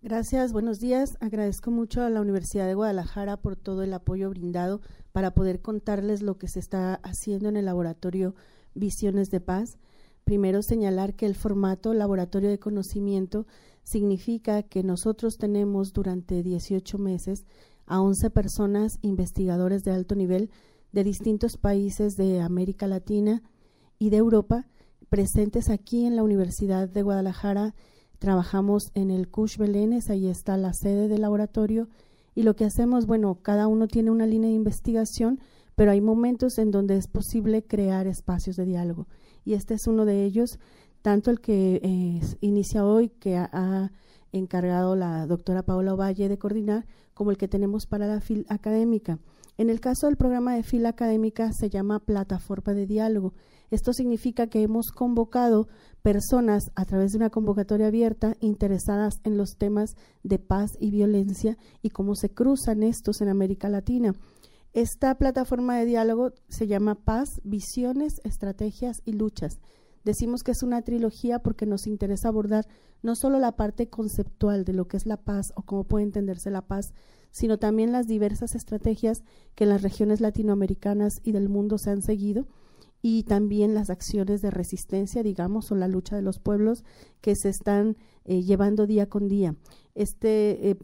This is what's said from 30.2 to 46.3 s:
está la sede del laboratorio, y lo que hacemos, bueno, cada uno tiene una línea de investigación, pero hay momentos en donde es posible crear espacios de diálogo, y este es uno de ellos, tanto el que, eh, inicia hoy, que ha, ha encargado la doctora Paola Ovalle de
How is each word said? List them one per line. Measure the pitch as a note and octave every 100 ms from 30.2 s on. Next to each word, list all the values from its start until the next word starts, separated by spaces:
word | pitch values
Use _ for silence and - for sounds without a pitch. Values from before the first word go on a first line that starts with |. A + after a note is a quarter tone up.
| F#3+
está | F3+ - F#3+
la | F#3+
sede | F3 G3+ G3+ G#3+
del | G#3+
laboratorio, | G#3+ G#3 G#3+ - G#3+ A3 A3+ - _ _ _
y | -
lo | A3 G#3+
que | G#3+
hacemos, | - A#3+ B3 G#3+
bueno, | A3+ G#3 F3+
cada | - G#3 G#3+
uno | A3 A3
tiene | A3+ A3+
una | A3+ A3
línea | A3 A3
de | A3
investigación, | G#3+ - - A3+ A3 - A3+ C4 - - _ -
pero | G#3
hay | G3+
momentos | G#3 A3+ A#3 B3 B3+ B3
en | A3
donde | G3+ G3 G3
es | F#3
posible | - - A3+ G#3 G#3+
crear | G#3+ G#3 G3 F#3+ F#3+
espacios | F#3 - F3+ - F#3
de | F#3
diálogo, | F3 F3 E3+ - - - - -
y |
este | G#3 G3 A3
es | -
uno | A3 G#3+
de | G3+
ellos, | G3+ G3+ A#3+ - - - _ _
tanto | - G3+ G#3+
el | -
que, | - G#3 F#3+ F#3
eh, | F#3 F#3 F3+ F3 D#3+ -
inicia | G#3 G3+ G3 G#3+ G3+
hoy, | A3 A#3
que | - G3 F3+
ha, | F3
ha | F#3 F#3 F#3+ F#3+ - _ - _
encargado | G3 F#3 F3+ F3+ F3+ F#3 F#3+
la | F3 E3 D#3
doctora | F3 - F#3
Paola | F3+ F#3 F#3+
Ovalle | F#3+ G3 F#3+
de | G3